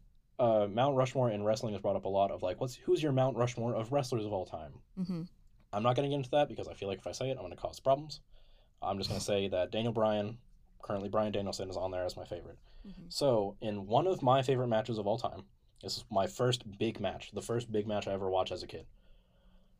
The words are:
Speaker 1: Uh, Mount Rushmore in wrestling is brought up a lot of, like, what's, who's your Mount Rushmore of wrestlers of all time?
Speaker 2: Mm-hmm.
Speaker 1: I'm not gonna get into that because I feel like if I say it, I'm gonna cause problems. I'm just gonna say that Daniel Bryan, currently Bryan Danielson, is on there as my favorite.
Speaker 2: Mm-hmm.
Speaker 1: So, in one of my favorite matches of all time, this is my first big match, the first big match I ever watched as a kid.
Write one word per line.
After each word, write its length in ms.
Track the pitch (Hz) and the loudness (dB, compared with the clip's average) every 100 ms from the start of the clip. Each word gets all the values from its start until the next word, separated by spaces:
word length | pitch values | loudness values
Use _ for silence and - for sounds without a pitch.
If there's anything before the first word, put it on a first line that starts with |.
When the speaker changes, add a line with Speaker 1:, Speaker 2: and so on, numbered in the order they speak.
| - - _ - | -18 -20 _ 0
Speaker 1:
Uh, 280 | 120 110 104 | 4 6 4
Mount 240 | 104 135 135 | 2 2 4
Rushmore 340 | 127 139 123 | 2 2 2
in 120 | 104 | 2
wrestling 320 | 104 110 117 | 2 2 0
is 60 | 98 | -2
brought 160 | 104 98 | 0 0
up 80 | |
a 40 | 98 | 0
lot 200 | 98 98 | 2 2
of, 120 | - | 2
like, 180 | 90 92 | -4 -2
what's, 140 | 131 | -6
who's 280 | - - 359 | -6 0 2
your 100 | 151 | 4
Mount 240 | 131 131 113 | 4 2 2
Rushmore 360 | 120 123 117 | 0 0 -2
of 160 | 110 113 | -2 0
wrestlers 340 | 143 131 117 104 | 0 0 -2 -2
of 80 | |
all 100 | 101 | -4
time? 280 | 90 92 76 - - - | -4 -8 -12 -16 -16 -8
Speaker 2:
Mm-hmm. 240 | 180 175 170 - - - - | -6 -6 -8 -14 -20 -20 -8
Speaker 1:
I'm 100 | 101 | 0
not 140 | 117 127 | 2 2
gonna 120 | 143 | 2
get 80 | 143 | 0
into 140 | 131 | 2
that 180 | 147 147 | 2 2
because 200 | 110 98 | 0 -10
I 60 | |
feel 140 | - 98 | -6 -4
like 100 | 95 | -4
if 80 | 90 | -6
I 60 | |
say 180 | 87 131 | -4 -4
it, 80 | 131 | -4
I'm 40 | |
gonna 140 | 90 87 | -6 -8
cause 240 | - - | -8 -2
problems. 400 | 131 139 151 - - - - - _ _ | 2 2 2 -14 -18 -20 -20 -20 _ _
I'm 160 | - 98 | -4 -2
just 100 | 95 | -2
gonna 120 | 101 | -2
say 280 | - 101 98 | 0 2 2
that 220 | 95 90 | 0 0
Daniel 220 | 110 117 | 0 0
Bryan, 420 | 110 107 107 104 113 - - - - | 2 2 2 -2 -6 -16 -20 -20 -16
currently 260 | - 101 101 | -6 -6 0
Bryan 240 | 107 107 | 0 2
Danielson, 380 | 101 98 92 95 | 0 -2 -4 -6
is 60 | 90 | -4
on 120 | 92 | -4
there 140 | 92 | -2
as 120 | 90 90 | -4 -4
my 60 | 87 | -8
favorite. 320 | 87 85 - - - 208 | -10 -10 -18 -20 -20 -18
Speaker 2:
Mm-hmm. 180 | 185 170 | -16 -12
Speaker 1:
So, 480 | - 143 117 101 - | 0 4 4 2 -2
in 240 | 113 104 95 | -6 -4 2
one 200 | 117 175 | 2 4
of 140 | 180 | 2
my 200 | 131 131 | 4 6
favorite 260 | 127 127 123 | 4 2 2
matches 300 | 110 107 110 | 2 0 -2
of 80 | 101 | 0
all 120 | 113 | 0
time, 260 | 117 - - _ _ - | -2 -6 -12 _ _ -14
this 140 | - - | -8 -8
is 80 | - | -2
my 160 | 98 98 | 0 0
first 380 | - 127 123 - 98 | 2 2 2 -4 -4
big 220 | 113 107 | -2 0
match, 300 | 98 82 - | -4 -4 -8
the 100 | 98 | -8
first 300 | - 117 - | -4 -4 -2
big 140 | 107 104 | -2 0
match 200 | 104 101 | -2 -2
I 60 | |
ever 160 | 98 95 | -2 0
watched 220 | 92 90 | 2 0
as 100 | 90 | -2
a 40 | 73 | -8
kid. 180 | - - - - - _ _ - - - _ | -12 -14 -20 -20 -20 _ _ -20 -20 -20 _